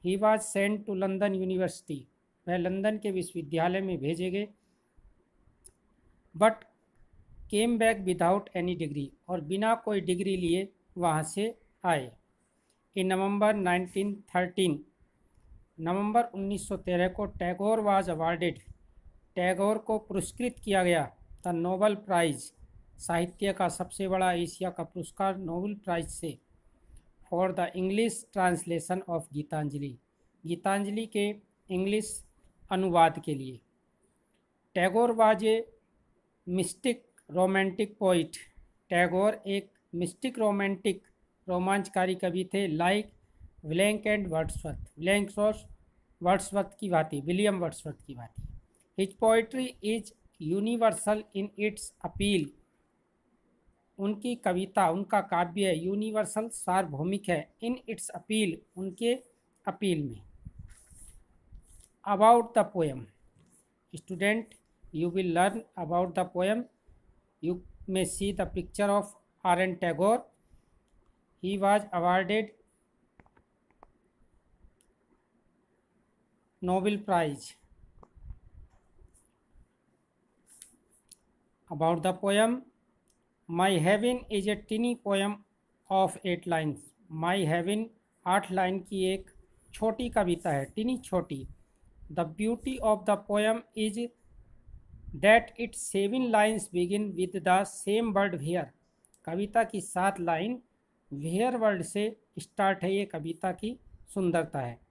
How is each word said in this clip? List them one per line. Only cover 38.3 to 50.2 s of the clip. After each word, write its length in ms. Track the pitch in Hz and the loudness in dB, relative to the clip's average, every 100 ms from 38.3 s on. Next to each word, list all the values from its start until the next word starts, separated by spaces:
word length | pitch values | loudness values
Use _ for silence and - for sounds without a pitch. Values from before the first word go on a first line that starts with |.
| - - - - _ _ | -8 -18 -20 -20 _ _
टैगोर 520 | 175 180 185 208 214 196 | 2 4 4 2 0 -4
एक 240 | 196 190 _ _ | -4 -6 _ _
मिस्टिक 440 | 170 175 - 262 247 | -4 -4 -4 -6 0
रोमांटिक 600 | 214 202 196 190 196 190 _ _ _ _ - | 0 2 0 0 -2 -4 _ _ _ _ -4
रोमांचकारी 640 | 180 185 202 196 190 185 185 | -2 2 0 0 0 0 0
कवि 240 | 185 175 185 | -2 -2 -2
थे, 140 | 196 190 156 | -2 -2 2
like 380 | 175 208 214 _ _ _ - - | 2 2 -2 _ _ _ -20 -16
Blank 480 | 151 165 202 214 214 | -4 2 2 2 -2
and 180 | 208 190 | -2 -2
Wordsworth, 560 | 160 160 - 156 139 - - | -2 -4 -6 -10 -10 -14 -4
ब्लैंक 380 | 170 202 202 - | 2 2 0 0
और 260 | 214 214 - - _ _ _ _ | 0 0 -12 -20 _ _ _ _
वर्ड्सवर्थ 540 | 175 190 - 202 190 - | 2 2 2 -4 -4 -6
की 100 | 202 | 0
भांति, 320 | 170 160 143 | 0 0 -4
विलियम 380 | 143 180 208 190 | -2 2 2 2
वर्ड्सवर्थ 460 | 165 - 156 - - | -4 -6 -14 -14 -16
की 80 | |
भांति। 320 | 123 113 - - - _ _ _ - | -16 -14 -14 -14 -14 _ _ _ -4
His 200 | 190 - | -4 2
poetry 500 | 220 226 226 262 254 - 208 | 6 6 4 -4 -6 -4 -2
is 180 | 226 220 _ | -2 -4 _